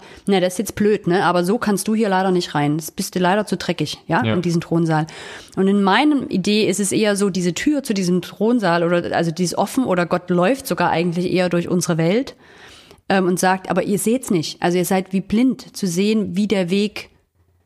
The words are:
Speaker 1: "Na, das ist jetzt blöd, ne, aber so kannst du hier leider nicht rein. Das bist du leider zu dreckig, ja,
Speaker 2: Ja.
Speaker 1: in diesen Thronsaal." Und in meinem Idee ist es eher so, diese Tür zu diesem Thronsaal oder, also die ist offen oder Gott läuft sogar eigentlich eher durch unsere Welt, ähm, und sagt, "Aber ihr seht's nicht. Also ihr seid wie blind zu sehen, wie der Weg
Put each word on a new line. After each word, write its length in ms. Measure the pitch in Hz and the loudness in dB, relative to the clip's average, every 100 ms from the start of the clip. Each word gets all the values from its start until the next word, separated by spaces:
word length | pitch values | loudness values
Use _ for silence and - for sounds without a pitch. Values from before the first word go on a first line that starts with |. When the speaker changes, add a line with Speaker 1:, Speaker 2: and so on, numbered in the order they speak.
| - - - | -20 -10 0
Speaker 1:
"Na, 120 | 196 | 2
das 140 | 180 | 2
ist 60 | - | -2
jetzt 160 | 208 - | -6 0
blöd, 300 | 208 208 - | 2 2 2
ne, 160 | 180 165 | 2 2
aber 180 | 175 | 2
so 140 | 175 233 | 0 0
kannst 300 | 214 190 214 | 0 -2 0
du 80 | 220 | 0
hier 120 | 214 | 2
leider 220 | 185 190 | 2 2
nicht 240 | 180 175 151 | 0 0 -2
rein. 220 | 147 156 | 0 -2
Das 140 | 156 | -4
bist 240 | - 190 180 | -8 -6 -2
du 40 | |
leider 260 | 180 202 208 | 0 0 0
zu 120 | 185 | -4
dreckig, 420 | - 170 151 - - | -4 -4 -4 -6 -2
ja, 160 | 165 | 0
Speaker 2:
Ja. 100 | 113 165 | 0 0
Speaker 1:
in 60 | |
diesen 200 | 170 170 | 0 -2
Thronsaal." 460 | - 170 165 156 160 - - - - - | 0 0 2 0 -2 -8 -16 -18 -10 0
Und 100 | 190 | 2
in 160 | 202 | 2
meinem 440 | 196 208 302 285 - | 4 4 4 2 0
Idee 380 | 196 180 214 185 | -2 0 2 2
ist 100 | 190 | 0
es 120 | 196 | 0
eher 220 | 139 214 196 | 0 0 0
so, 120 | 202 | 0
diese 240 | 185 180 | 0 -2
Tür 300 | 165 - 294 | -2 0 0
zu 100 | 262 | -2
diesem 280 | 196 180 180 | -2 0 0
Thronsaal 600 | 175 - 214 247 190 170 | -2 -2 0 2 2 2
oder, 320 | 170 175 - 98 | 2 0 0 -2
also 160 | 165 | -2
die 120 | 160 | -2
ist 120 | 175 - | -2 -2
offen 280 | 208 - | -2 0
oder 220 | 254 180 170 | 0 0 0
Gott 240 | 180 - | -2 0
läuft 360 | 175 180 269 - | 0 2 0 -2
sogar 240 | 175 175 | -2 0
eigentlich 400 | 160 180 170 170 | 2 0 -2 0
eher 180 | 180 180 | 0 0
durch 180 | 175 - | 0 0
unsere 300 | 180 170 160 | -2 0 0
Welt, 380 | 165 214 269 - - - - - - - - | 2 0 -2 -10 -20 -20 -20 -20 -20 -12 -2
ähm, 160 | 196 180 | 0 2
und 120 | 180 | 2
sagt, 300 | 185 185 - | 2 0 -2
"Aber 140 | 180 | -2
ihr 140 | - 196 | 0 0
seht's 300 | 214 254 - | 0 -2 0
nicht. 320 | 180 147 - | -2 -2 -4
Also 160 | 175 180 | 0 0
ihr 80 | 175 | 2
seid 260 | 190 185 | 0 0
wie 60 | 190 | -4
blind 540 | 180 208 254 214 - - | 0 2 2 0 -8 -6
zu 120 | 190 | -4
sehen, 500 | 170 202 220 190 175 | 0 0 0 0 -2
wie 100 | 208 | 0
der 220 | 202 175 | 0 0
Weg 400 | 196 208 - - _ _ _ _ _ | 0 0 -4 -16 _ _ _ _ _